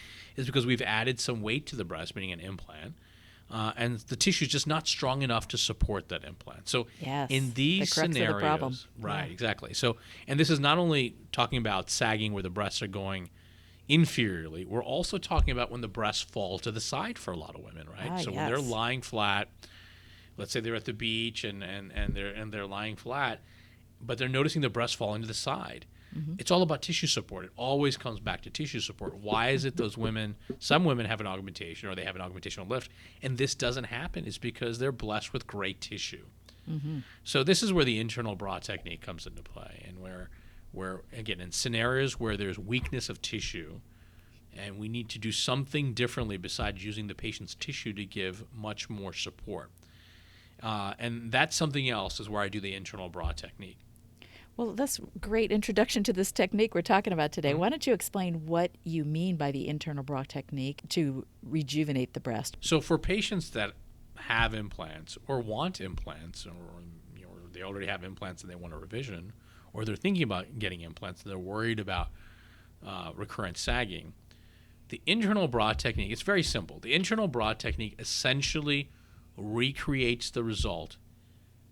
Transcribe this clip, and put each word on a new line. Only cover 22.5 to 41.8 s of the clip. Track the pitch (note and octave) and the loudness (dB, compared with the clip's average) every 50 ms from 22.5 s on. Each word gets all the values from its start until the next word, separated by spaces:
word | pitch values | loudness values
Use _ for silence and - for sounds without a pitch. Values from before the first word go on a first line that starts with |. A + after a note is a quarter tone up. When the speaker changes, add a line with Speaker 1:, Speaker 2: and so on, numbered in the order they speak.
Speaker 1:
they're | G#2+ G#2 G2+ | -6 -6 -6
lying | G2 G2 G2+ G#2+ A2 G#2+ | -4 -4 -4 -4 -6 -6
flat, | - - A#2 B2+ C#3+ C#3 B2 A2 - - - - - - - - - - - - - | -8 -8 -6 -2 -2 0 -2 -2 -4 -10 -20 -20 -20 -20 -20 -20 -20 -20 -20 -20 -12
but | A#2+ A#2 A#2+ | -6 -4 -2
they're | A2+ B2+ B2+ | 0 0 2
noticing | B2+ C3 C#3+ D3+ - D#3+ | 4 4 4 4 4 4
the | C#3+ A#2+ | 2 2
breasts | F#2+ A#2 A#2+ A#2+ - | 2 2 2 2 0
falling | - A2+ G#2 G#2+ G#2+ | 0 0 0 0 -2
to | A2+ | -2
the | A2 A2 | -4 -4
side. | - - C3 C3+ - - - A#1 - - - - - - - - | -2 -2 -2 -2 -2 -4 -8 -10 -12 -14 -18 -20 -20 -18 -10 -8
Speaker 2:
Mm-hmm. | D#3 D3+ D3+ E3 G3 | -6 -4 -4 -4 -2
Speaker 1:
It's | - - | 4 6
all | F3+ F3+ | 6 6
about | F#3 D#3 D#3 C3+ | 6 6 2 0
tissue | - - E3 - - | 0 0 0 2 2
support. | C#3 - A2+ F#2+ - G2+ F#2 F2+ | 2 2 2 0 -6 -8 -10 -10
It | F#2+ - | -10 -6
always | - A#2+ C3 C#3 C#3+ C#3+ C#3 B2+ | -2 2 4 4 6 6 4 4
comes | - - B2+ A2 G2+ | 2 -4 -6 -6 -4
back | - G#2+ F#2 - - | -2 -2 -4 -4 -6
to | - | -8
tissue | - - D3+ C#3 - A#2 | -6 -6 -4 -4 -4 -4
support. | - - - - G#2 F2+ - | -4 -4 -6 -6 -8 -8 -8
Why | G2 G#2 G#2 G#2+ A2 A#2 B2+ | -6 -2 2 4 4 6 6
is | C#3 C3 C3+ | 4 4 2
it | C3+ B2 | 2 2
those | - A#2 G#2 - | 2 0 0 0
women, | A#2 A2+ A2+ A2 A2 G#2+ G#2 G2+ - - - - - | 0 0 0 0 0 -2 -4 -6 -8 -10 -10 -10 -4
some | - - D3 D#3+ F3+ | 2 6 6 8 8
women | D#3+ C3 A#2+ A2+ | 6 6 4 2
have | G2+ A2+ G#2 | 0 0 0
an | G#2+ | 0
augmentation | G2 F#2+ F#2+ F#2+ G2 F2 - G2+ E2+ D#2+ - - G2 | -2 -2 -4 -6 -8 -8 -8 -8 -8 -8 -8 -6 -6
or | F#2 | -4
they | F2+ F2 | -4 -4
have | G2 F#2 | -4 -4
an | F#2 | -4
augmentational | F2+ F2+ F2+ F#2 - G2 - - F2+ F#2+ | -6 -8 -8 -8 -8 -8 -8 -6 -4 -4
lift, | B2 C3 - - - - - - - - | -4 -4 -4 -6 -16 -20 -20 -20 -16 -8
and | - C3+ B2+ | -4 -4 0
this | A#2+ C3+ C#3 - | 0 0 0 0
doesn't | - C3+ A#2+ B2 C3 A#2+ | 0 0 0 0 -2 -4
happen? | - A2 A#2+ D#3 F3 - F#3 D#3 | -4 -6 -6 -6 -6 -6 -6 -6
It's | - G2 - | -6 -8 -6
because | - A#2+ A2+ - B2 A#2 A2+ A#2 | -6 -6 -4 -2 -4 -4 -2 0
they're | B2+ C#3 | 0 0
blessed | C3 A2+ - G#2+ G#2+ G#2+ - - - | 0 -2 -2 -2 -2 -2 -2 -2 -6
with | C3 - | -6 -6
great | - - G#2 G2 F#2+ F#2 - | -6 -6 -2 -2 -2 -2 -4
tissue. | - - A2+ F#2+ - - - - - - - - - - - - - - | -8 -8 -6 -6 -6 -6 -8 -10 -14 -18 -20 -20 -20 -20 -20 -16 -8 -6
Speaker 2:
Mm-hmm. | D#3+ D3+ C#3 D3+ D#3+ C#3 A#2+ - - - - | -4 -4 -4 -4 -4 -6 -6 -10 -14 -16 -6
Speaker 1:
So | - - C#3 C3+ | 0 2 4 6
this | D#3 F#3+ - | 6 6 6
is | A#3 G#3 F#3+ | 6 4 6
where | E3+ C#3+ | 6 6
the | B2+ A2+ G#2+ | 6 4 2
internal | A#2 A2+ - B2 A#2 A2 G2+ | 0 -2 -2 -2 -2 -4 -4
bra | F2+ G2+ F#2+ F#2+ F2+ | -4 -4 -4 -4 -4
technique | - - G2+ F2+ - E2+ E2+ - | -4 -6 -6 -6 -6 -8 -10 -8
comes | - - F2 E2+ - | -8 -10 -10 -8 -10
into | - - - - | -12 -12 -14 -14
play, | - - - - - E2 F2+ - | -14 -14 -14 -14 -14 -14 -16 -14
and | - F#2 F#2 | -14 -14 -12
where, | F#2 F#2 F#2 F2+ F2+ - - - - - - - - - | -12 -12 -10 -12 -12 -12 -14 -16 -18 -18 -18 -18 -18 -12
where, | - - F#2+ F#2 F#2 F#2 - - A#2+ | -8 -6 -6 -4 -6 -6 -10 -12 -10
again, | A#2 G#2+ A2 F#2+ F2+ | -8 -2 -2 -2 -2
in | F2+ F2+ | -4 -4
scenarios | - - - B2+ A#2 A2+ | -2 0 0 2 2 4